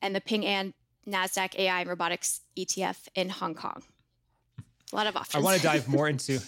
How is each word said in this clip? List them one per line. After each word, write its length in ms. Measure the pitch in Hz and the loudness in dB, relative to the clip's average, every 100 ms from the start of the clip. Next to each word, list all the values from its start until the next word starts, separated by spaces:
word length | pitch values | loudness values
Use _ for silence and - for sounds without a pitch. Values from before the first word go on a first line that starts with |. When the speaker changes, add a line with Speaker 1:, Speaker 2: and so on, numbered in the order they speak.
Speaker 1:
and 140 | 196 | -2
the 60 | 196 | -2
Ping 260 | - 220 202 | 0 0 2
An 280 | 196 196 - _ _ - | 0 -2 -8 _ _ -4
Nasdaq 460 | 190 190 190 190 | 0 0 0 -2
A 140 | - 185 | 2 2
I 120 | 180 | 2
and 60 | 175 | -2
Robotics 520 | 175 170 175 - - - - | -2 -2 -2 -4 -6 -8 -8
E 80 | |
T 180 | 180 - | -4 -2
F 260 | 185 185 - | -2 -4 -8
in 140 | - 185 | -4 -4
Hong 260 | 190 175 | -4 -6
Kong. 260 | 160 - - - _ _ _ _ _ _ - - _ - | -6 -8 -10 -14 _ _ _ _ _ _ -20 -20 _ -8
A 40 | 208 | -2
lot 100 | 214 | 0
of 80 | |
options. 260 | 185 - 147 | -2 -2 2
Speaker 2:
I 40 | |
wanna 160 | 170 185 | 4 6
dive 260 | 156 151 131 | 6 4 4
Speaker 1:
<laughs> 80 | 139 | 2
Speaker 2:
more 120 | 151 | 2
into 320 | 139 - 131 | 0 0 -2